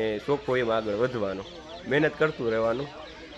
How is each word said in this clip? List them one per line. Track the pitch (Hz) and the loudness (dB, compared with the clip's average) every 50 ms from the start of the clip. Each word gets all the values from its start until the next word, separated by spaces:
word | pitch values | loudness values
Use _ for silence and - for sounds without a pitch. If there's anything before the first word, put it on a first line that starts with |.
| 110 110 107 104 - | 2 0 0 -2 0
શોખ | - 147 139 - - | 0 0 0 0 2
હોય | 127 127 123 | 2 2 4
એમાં | 113 110 113 | 4 2 2
આગળ | 110 110 101 104 | 2 0 2 2
વધવાનું, | 123 127 123 117 101 98 95 95 98 - - - - - - - - 113 | 2 2 2 0 -2 -2 -2 -4 -8 -10 -14 -16 -14 -14 -14 -10 -2 0
મહેનત | 127 147 156 147 147 - | 2 4 4 2 2 2
કરતું | 156 156 151 - 127 113 110 | 2 2 2 0 0 2 2
રહેવાનું. | 113 113 113 117 127 139 139 - - - - - - - - - | 4 4 2 2 0 -4 -6 -10 -12 -14 -14 -14 -16 -16 -10 -6